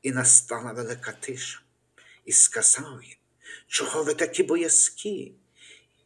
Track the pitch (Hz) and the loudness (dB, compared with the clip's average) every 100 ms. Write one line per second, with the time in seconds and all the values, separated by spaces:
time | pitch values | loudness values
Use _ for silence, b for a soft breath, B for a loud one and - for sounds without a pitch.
0 | 135 127 123 - - 117 120 113 117 120 | -6 0 4 4 4 -4 -8 -10 -8 -8
1 | 113 - - 123 - - _ _ _ b | -10 -12 -12 -10 -10 -12 _ _ _ b
2 | b b - - - - 110 131 147 131 | b b 0 4 4 4 2 2 -2 -14
3 | - - _ _ B B _ - 135 156 | -20 -20 _ _ B B _ -4 -2 -2
4 | 151 147 165 - 156 170 165 - - - | -2 -2 -2 0 2 2 4 4 2 0
5 | 208 196 - - _ b b b b b | -6 -6 -8 -16 _ b b b b b